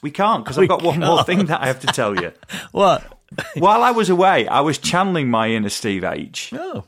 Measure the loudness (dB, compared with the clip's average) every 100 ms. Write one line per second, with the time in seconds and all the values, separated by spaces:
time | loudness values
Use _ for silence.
0 | -10 -2 0 0 -2 2 2 2 0 0
1 | 2 2 2 0 0 -2 -2 -2 -2 0
2 | 0 -2 -4 -10 -14 -14 -8 2 4 2
3 | -2 -20 _ -14 -10 0 2 4 4 2
4 | 2 4 4 4 2 0 0 -2 -2 0
5 | 0 0 0 0 0 0 -2 -4 -4 -2
6 | -4 -6 -10 -12 -12 -10 -10 -12